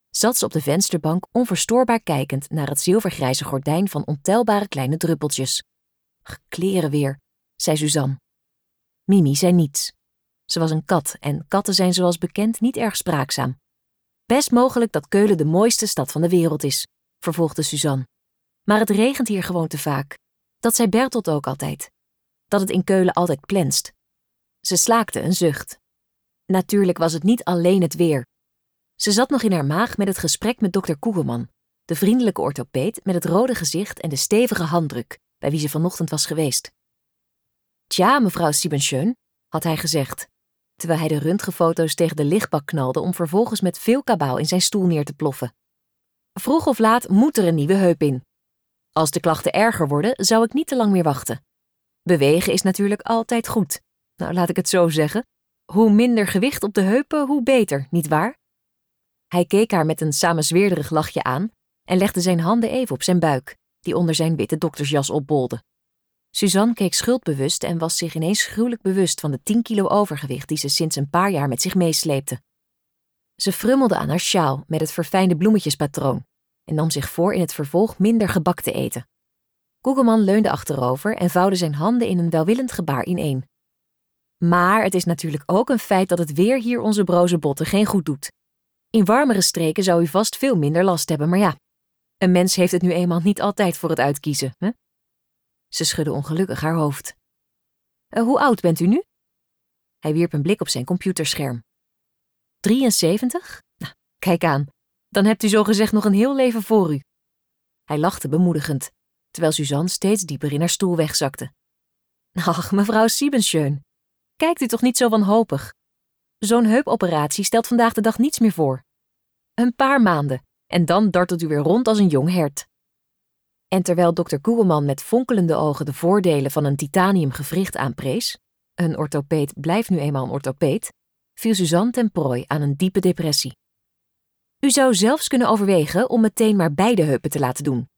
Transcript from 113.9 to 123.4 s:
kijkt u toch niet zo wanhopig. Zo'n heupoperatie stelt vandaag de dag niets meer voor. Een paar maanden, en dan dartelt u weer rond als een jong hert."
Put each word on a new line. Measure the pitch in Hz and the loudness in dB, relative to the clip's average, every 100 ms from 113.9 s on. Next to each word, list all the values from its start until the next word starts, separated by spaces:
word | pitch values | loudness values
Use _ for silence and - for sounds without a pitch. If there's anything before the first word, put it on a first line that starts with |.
| _ _ _ _ - | _ _ _ _ -4
kijkt | 320 339 | -2 0
u | 240 | -2
toch | 233 | 0
niet | 247 240 | 0 2
zo | 240 | 2
wanhopig. | 220 196 214 226 135 110 - _ _ _ _ _ _ | 4 4 2 2 -2 -8 -16 _ _ _ _ _ _
Zo'n | 208 233 226 | 0 2 4
heupoperatie | 226 302 226 180 156 151 - | 2 2 0 0 0 0 -2
stelt | 196 226 226 | 0 0 2
vandaag | 240 233 | 2 2
de | 226 | 2
dag | 214 220 | 0 2
niets | 262 - | 0 2
meer | 226 | 2
voor. | 175 147 131 - _ _ _ _ _ _ | 2 0 -2 -8 _ _ _ _ _ _
Een | - 247 240 | -2 -2 0
paar | 269 277 | 2 4
maanden, | 214 160 143 127 - _ _ | 4 2 0 -4 -8 _ _
en | 175 165 | 0 2
dan | 175 214 | 2 4
dartelt | 180 180 175 | 2 0 0
u | 165 | -2
weer | 147 | 0
rond | 147 208 247 | 2 2 2
als | 214 | 4
een | 196 | 4
jong | 143 151 | 4 2
hert." | 180 147 143 - _ _ _ _ _ _ _ | 0 -2 -4 -14 _ _ _ _ _ _ _